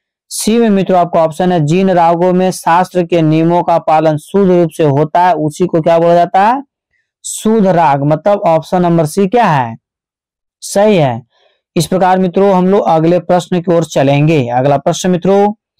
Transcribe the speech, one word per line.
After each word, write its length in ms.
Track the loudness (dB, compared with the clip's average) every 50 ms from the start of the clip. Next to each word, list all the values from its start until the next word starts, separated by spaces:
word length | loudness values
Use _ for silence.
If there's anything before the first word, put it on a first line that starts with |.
| _ _ _ _ _ _
सी 300 | -12 -6 -4 -2 0 2
में 120 | 2 2
मित्रों 300 | 2 0 0 0 0 0
आपका 240 | 0 0 0 0 0
option 280 | -2 -2 -2 -2 0 0
है 80 | 0
जिन 300 | 0 0 0 0 0 0
रागों 420 | 2 2 2 2 0 0 0 0 0
में 180 | 0 0 -2
शास्त्र 540 | -4 -4 -2 -2 0 0 0 -2 -2 -4 -2
के 180 | -2 0 0 2
नियमों 400 | 2 2 2 2 0 0 0 0
का 160 | 0 -2 -2
पालन 380 | 0 0 0 0 2 0 -2
शुद्ध 340 | -2 -4 -4 -2 0 2 2
रूप 200 | 2 2 0 0
से 140 | -2 -2 0
होता 420 | 0 0 0 0 0 0 0 2
है 80 | 2 0
उसी 320 | 0 -2 -4 -4 -4 -4
को 140 | -2 -2 -2
क्या 180 | 0 2 2 2
बोला 160 | 2 2 2
जाता 320 | 2 2 2 0 0 2
है? 180 | 2 0 -2 -6 _ _ _ _ _ _ _ _ _ _ _ -16
शुद्ध 420 | -16 -12 -6 -2 0 0 2 2
राग। 360 | 2 2 2 2 2 0 0 0
मतलब 360 | -2 -2 -2 0 -2 -2 0
option 440 | 0 0 0 0 -2 -2 -2 -2 0
number 240 | 0 0 0 0
सी 200 | -2 -2 -2 -2
क्या 200 | 0 0 0 0
है? 300 | 2 0 0 -2 -4 -8 -14 _ _ _ _ _ _ _ _ _ _ _ _ _ _ _ _
सही 360 | -14 -6 -2 0 2 2 2
है। 260 | 2 0 0 -2 -6 -10 _ _ _ _ _ _ _ _ _ -6
इस 100 | -6 -4
प्रकार 320 | -2 -2 -2 0 0 0 0
मित्रों 360 | 0 -2 0 0 0 2 2
हम 140 | 2 2 0
लोग 180 | 0 0 0
अगले 320 | 0 0 0 2 0 0 0
प्रश्न 420 | 0 0 -2 -2 -2 -2 -4 -4
की 140 | -2 0 0
ओर 100 | 0 -2
चलेंगे। 640 | -2 -2 -2 0 0 2 2 2 2 2 0 0 -2
अगला 280 | -2 -2 0 0 0
प्रश्न 340 | 0 -2 -4 -4 -2 -2 -2
मित्रों 420 | -2 0 0 0 2 2 2 0 -2 -6 _ _ _ _